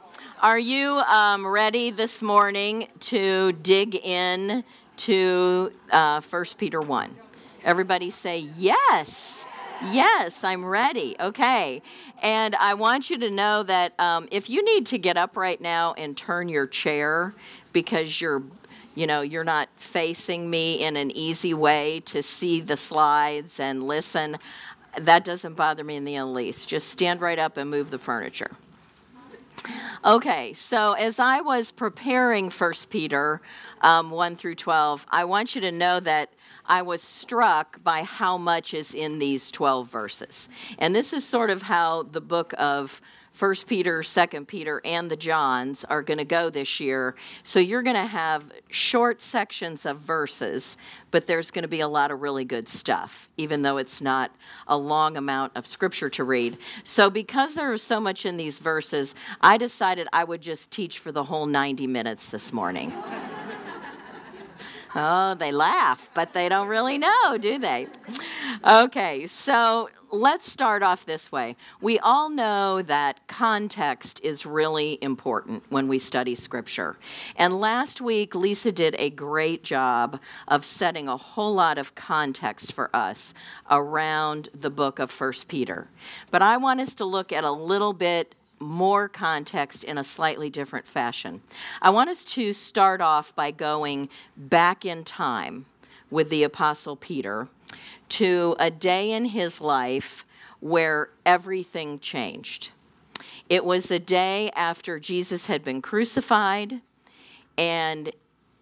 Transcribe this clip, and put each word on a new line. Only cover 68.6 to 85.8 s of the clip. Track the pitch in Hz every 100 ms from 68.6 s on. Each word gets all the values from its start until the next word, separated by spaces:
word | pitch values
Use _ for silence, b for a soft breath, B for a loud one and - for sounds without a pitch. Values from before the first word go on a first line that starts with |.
| 214
Okay, | 220 247 262 185 139 160
so | - - 247 233 226 220 - -
let's | 208 262 330 -
start | - 254 208
off | 196 180 -
this | 156 -
way. | 143 117 120 B B
We | 208 226
all | 220 269 302
know | 294 220 202 196 190
that | 170 143 143 - -
context | - 233 208 208 208 147 123 - -
is | 151 143 156
really | 151 156 156 151 147
important | 139 127 135 110 - 113 -
when | 139 135
we | 131
study | - 131 127
Scripture. | 120 - 120 107 - 80 - B B B B
And | 175 185
last | 214 240 277 -
week, | 247 220 208
Lisa | 180 190 202 240
did | 175 160 -
a | 143
great | 143 143 151 160 165
job | - 139 131 120 117 - B B B
of | 147 -
setting | - 180 160 139
a | 127
whole | - - 208
lot | 196 165 147
of | 135
context | - - 156 143 131 110 104 -
for | - 127
us | 120 98 107 - - B B -
around | 143 147 156 156 156 156 151 156 147
the | 143
book | 143 139 131
of | 131
First | - 131 127 -
Peter. | 147 123 85